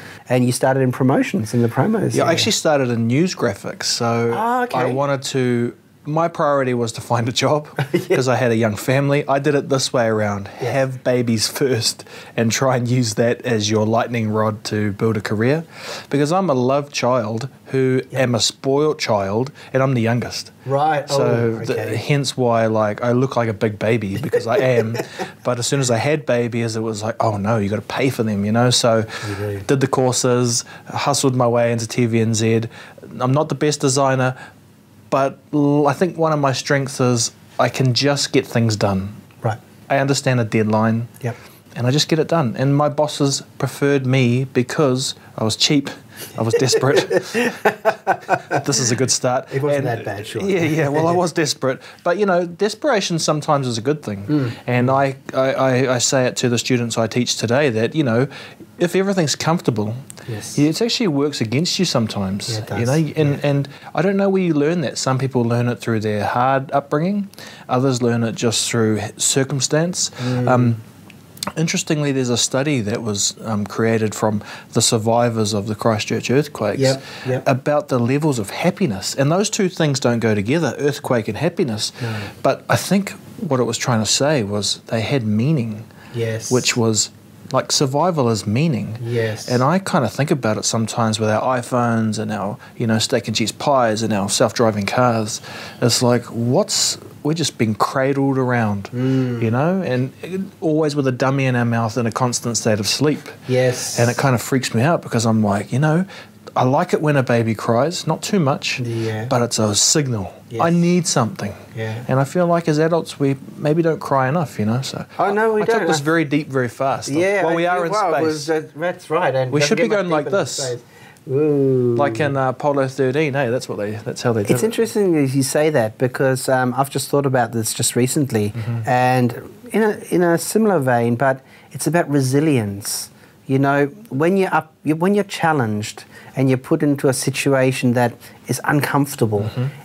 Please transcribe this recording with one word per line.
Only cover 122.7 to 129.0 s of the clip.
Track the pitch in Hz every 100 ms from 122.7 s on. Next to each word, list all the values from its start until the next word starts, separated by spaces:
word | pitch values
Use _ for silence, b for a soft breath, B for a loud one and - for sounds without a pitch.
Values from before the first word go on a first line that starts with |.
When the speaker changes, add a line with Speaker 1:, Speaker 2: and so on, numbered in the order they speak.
| 139 131
Speaker 2:
thirteen, | 131 131 139 156 135
eh? | 123
That's | 123 -
what | 101
they, | 104
that's | 107 - -
how | 123
they | 113
did | 101
Speaker 1:
It's | -
Speaker 2:
it. | 220
Speaker 1:
interesting | 226 220 220 190
that | 160 135
you | 139
say | 127 151 156
that | 151 110 -
because, | 127 - 135 131 -
um, | 131 127 123
I've | 131
just | 139 -
thought | 143 139
about | 127 113
this | 117 110
just | - 120 123
recently, | 123 160 135 113 104 117
Speaker 2:
Mm-hmm. | 110 117 110
Speaker 1:
and | 123